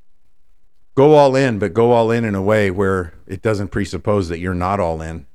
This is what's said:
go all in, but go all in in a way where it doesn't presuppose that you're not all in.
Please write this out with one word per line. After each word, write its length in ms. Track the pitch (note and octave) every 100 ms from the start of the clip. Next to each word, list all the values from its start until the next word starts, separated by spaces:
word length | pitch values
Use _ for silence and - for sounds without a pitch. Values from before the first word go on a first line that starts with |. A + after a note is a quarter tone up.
| - - - - - - - - -
go 200 | - D3
all 220 | D3 C#3+ C3
in, 220 | C3+ G#2
but 160 | G2+
go 180 | A2 A#2
all 180 | A#2+ A2+
in 140 | A#2
in 100 | A2+
a 80 | G2
way 280 | F#2+ G#2+ G2
where 420 | F#2 G2 F#2+ E2+ - -
it 160 | F#2
doesn't 260 | F#2 F#2 G2
presuppose 600 | G2 G2 F2 A2+ G#2 E2+
that 80 | E2+
you're 160 | F2+
not 260 | F2+ F2+ G2+
all 220 | E2+ D#2+
in. 240 | D#2+ E2+ -